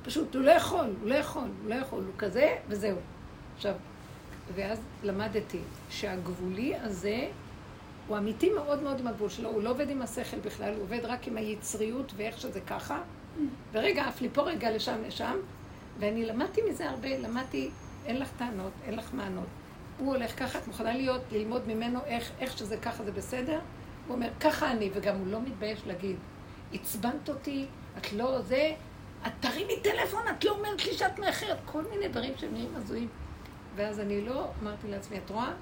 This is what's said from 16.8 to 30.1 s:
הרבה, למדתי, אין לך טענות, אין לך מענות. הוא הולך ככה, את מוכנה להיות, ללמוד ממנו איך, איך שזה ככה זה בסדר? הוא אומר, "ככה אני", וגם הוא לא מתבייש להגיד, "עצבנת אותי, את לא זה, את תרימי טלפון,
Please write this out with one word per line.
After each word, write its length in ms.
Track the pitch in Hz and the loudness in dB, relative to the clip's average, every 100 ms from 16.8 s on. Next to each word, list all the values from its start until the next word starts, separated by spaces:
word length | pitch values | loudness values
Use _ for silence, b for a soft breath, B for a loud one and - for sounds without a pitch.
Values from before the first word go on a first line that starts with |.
| 311 | -2
הרבה, 280 | 262 269 269 | -2 -2 -2
למדתי, 520 | 226 240 262 277 269 - - - - | 0 -2 0 -2 -2 -4 -12 -10 -2
אין 140 | 247 | -2
לך 100 | 262 - | -2 -2
טענות, 340 | 247 208 185 - - | -2 -2 -4 -6 -4
אין 100 | 220 | -4
לך 180 | 220 | -4
מענות. 340 | - 202 185 180 - - - - - | -4 -2 -2 -4 -8 -14 -14 -12 -2
הוא 180 | 269 254 | 2 4
הולך 240 | 233 - | 2 -2
ככה, 200 | 262 311 | -2 -2
את 80 | - | -4
מוכנה 260 | 185 226 247 | -2 0 2
להיות, 240 | 262 254 254 | 2 2 2
ללמוד 360 | 214 214 247 214 | 0 2 0 0
ממנו 320 | 220 233 247 285 | 0 2 0 0
איך, 260 | 233 233 - | -2 -2 -2
איך 180 | 262 - | -4 -2
שזה 200 | 214 214 | -4 -2
ככה 260 | 233 233 | -2 -2
זה 80 | 208 | -4
בסדר? 480 | 196 185 254 254 320 339 - - - - | -4 -2 -2 0 0 -2 -12 -12 -12 -4
הוא 80 | 247 | 0
אומר, 140 | 233 - | 0 6
"ככה 320 | 311 302 294 | 6 6 4
אני", 180 | 233 202 | 4 2
וגם 220 | 202 196 196 | 2 2 2
הוא 120 | 185 | 2
לא 140 | 214 | 0
מתבייש 380 | 254 202 214 214 - | -2 -2 -2 -2 -4
להגיד, 280 | 214 196 180 - - B B - | -2 -2 -2 -6 -14 B B -10
"עצבנת 560 | 202 - 226 240 277 - | -6 -4 0 0 0 -2
אותי, 360 | 277 - 277 269 - - - | -4 -2 -2 -2 -8 -12 -8
את 160 | - | -4
לא 280 | 208 247 262 | 0 2 2
זה, 320 | 190 262 311 311 - - - - - | 4 4 4 2 -8 -14 -14 -6 -6
את 40 | - | -2
תרימי 400 | 262 302 392 453 | -2 0 0 2
טלפון, 380 | 415 - - | 4 4 2